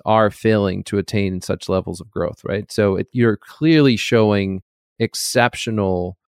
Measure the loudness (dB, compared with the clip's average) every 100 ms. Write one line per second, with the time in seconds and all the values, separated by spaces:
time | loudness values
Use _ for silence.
0 | 0 2 2 0 0 2 0 -4 -4 -4
1 | -2 -2 -2 -4 -6 -8 -2 -4 -4 -10
2 | -10 -6 -6 -6 -6 -6 -6 0 0 0
3 | -4 0 0 0 -6 -2 2 4 4 2
4 | 2 2 4 2 0 -6 -12 _ _ -6
5 | -6 -4 -4 0 0 -2 -6 -2 0 -2
6 | -4 -10 _